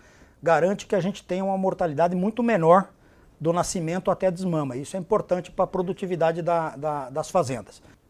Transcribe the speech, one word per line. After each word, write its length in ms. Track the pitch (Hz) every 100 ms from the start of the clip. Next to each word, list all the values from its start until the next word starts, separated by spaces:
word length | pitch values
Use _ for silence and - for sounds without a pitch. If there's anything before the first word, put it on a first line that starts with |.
| - - - _
garante 460 | - 160 170 208 -
que 80 |
a 60 | 202
gente 240 | 170 -
tenha 200 | - 180
uma 140 | 196 190
mortalidade 560 | 190 - 180 143 170
muito 260 | 180 190 226
menor 480 | 233 214 160 180 190 - _ - - _
do 120 | 156
nascimento 580 | 175 165 190 160 180 185
até 180 | 175 190
a 20 |
desmama. 460 | 175 185 160 143 123
Isso 200 | 143 190
é 40 |
importante 500 | 165 214 - 180 170
pra 160 | - 180
produtividade 760 | 185 180 185 185 175 165 165
da, 360 | 165 170 160 -
da, 340 | 151 147 131
das 200 | 135 151
fazendas. 520 | 190 131 123 95 - - - _